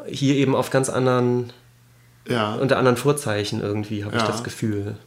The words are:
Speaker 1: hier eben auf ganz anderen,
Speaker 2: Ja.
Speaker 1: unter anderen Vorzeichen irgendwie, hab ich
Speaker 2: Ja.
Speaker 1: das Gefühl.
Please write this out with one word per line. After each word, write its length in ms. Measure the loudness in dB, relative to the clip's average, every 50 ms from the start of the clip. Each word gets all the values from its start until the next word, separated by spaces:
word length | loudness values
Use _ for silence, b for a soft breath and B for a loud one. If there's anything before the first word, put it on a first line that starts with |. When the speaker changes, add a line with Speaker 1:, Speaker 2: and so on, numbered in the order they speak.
| -12
Speaker 1:
hier 280 | -10 -4 0 2 2 4
eben 200 | 4 2 2 2
auf 140 | 0 0 0
ganz 180 | 0 0 0 0
anderen, 640 | 0 0 2 2 2 2 2 2 0 0 -2 -6 -12 -20 _ _ _ _ _ _ _ _ _ _ _ _ -6
Speaker 2:
Ja. 280 | -4 -2 0 0 -2 -2
Speaker 1:
unter 220 | 0 2 2 4
anderen 200 | 4 4 4 4
Vorzeichen 640 | 4 2 2 2 2 0 -2 -2 -2 -2 -2 -4 -4
irgendwie, 420 | -2 -2 -2 -4 -4 -4 -6 -6 -6
hab 100 | -4 -2
ich 60 | 0
Speaker 2:
Ja. 60 | 0
Speaker 1:
das 160 | 0 -2 -4 -6
Gefühl. 520 | -8 -6 -4 -4 -2 -2 -2 -4 -6 -8 -12 -14